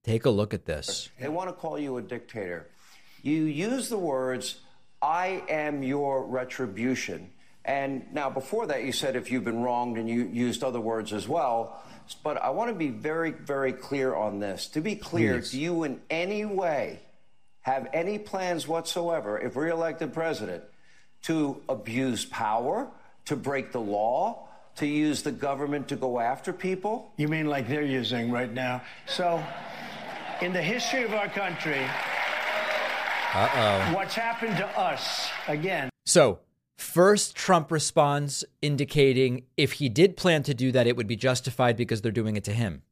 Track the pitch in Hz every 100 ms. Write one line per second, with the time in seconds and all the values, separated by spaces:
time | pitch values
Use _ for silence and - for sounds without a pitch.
0 | - 110 139 101 104 98 - 73 - -
1 | - - 135 165 185 175 160 151 143 123
2 | 107 120 120 117 92 85 78 - - -
3 | - - 131 160 156 143 208 269 - 214
4 | 170 131 131 127 - - - - - -
5 | 143 165 185 185 - 156 151 147 131 143
6 | 139 135 117 127 127 - 120 92 120 127
7 | - 85 92 - - - - 139 139 135
8 | - 151 135 135 131 220 220 135 127 123
9 | 143 123 - 127 113 113 123 120 123 113
10 | 113 117 107 117 120 - 135 120 110 113
11 | 107 104 98 165 139 117 113 - - -
12 | - - 151 147 123 156 240 196 147 107
13 | 147 160 165 - 147 139 135 131 - 139
14 | 131 85 107 101 104 92 - 151 185 208
15 | - - 113 123 113 131 165 165 156 120
16 | - 160 185 208 214 190 175 139 95 -
17 | - - - - - - - 135 117 156
18 | 175 208 208 190 180 170 135 165 165 180
19 | 170 160 104 104 123 127 160 165 165 156
20 | 151 160 165 143 107 87 - - - -
21 | - - - 160 143 120 - 127 117 117
22 | 131 107 - - 107 113 123 208 269 -
23 | - - - 139 131 139 - 123 107 104
24 | 110 135 202 233 - - - - 147 147
25 | 151 139 151 123 139 139 147 143 127 131
26 | 127 120 117 - - - 185 185 208 240
27 | - - 151 160 151 143 117 151 147 131
28 | 117 123 117 120 123 120 127 127 - -
29 | - - 175 165 156 - - - - -
30 | - - - - 180 185 160 240 - 269
31 | 233 214 202 202 190 165 160 139 131 -
32 | - - - - - - - - - -
33 | - - - 95 110 127 107 98 95 127
34 | 190 - 233 233 226 185 202 - 180 143
35 | - - - - - 151 180 175 131 _
36 | - 180 131 87 _ _ _ - - 165
37 | 185 208 - - - 175 147 160 - -
38 | 143 143 143 - - _ 147 143 139 151
39 | 139 127 131 127 - - 156 - 143 104
40 | 185 175 185 156 139 120 131 127 120 123
41 | 104 113 131 123 - - 123 110 120 110
42 | 113 107 110 104 101 110 110 71 -